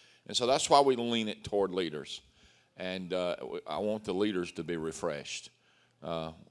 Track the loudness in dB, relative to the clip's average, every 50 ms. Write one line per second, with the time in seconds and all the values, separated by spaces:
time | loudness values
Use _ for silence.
0 | -20 -20 -20 _ _ -4 -2 0 2 4 4 2 6 8 8 8 8 8 6 4
1 | 2 0 0 0 0 -2 -4 -6 -6 -2 0 0 0 2 0 -2 -2 -2 -4 -6
2 | -8 -10 -12 -14 -16 _ _ _ -20 -20 _ _ _ _ _ -8 -6 -6 -4 -6
3 | -4 -2 -2 0 0 0 -2 -2 -6 -8 -8 -8 -6 -6 -4 -2 -2 -2 -2 -2
4 | -4 -4 0 0 0 0 0 -2 -2 -4 -6 -8 -6 -4 -4 -4 -4 -6 -6 -4
5 | -4 -4 -4 -4 -8 -10 -10 -12 -12 -16 _ _ _ _ _ _ _ _ _ _
6 | -8 -6 -6 -4 -6 -8 -10 -14 -20 -20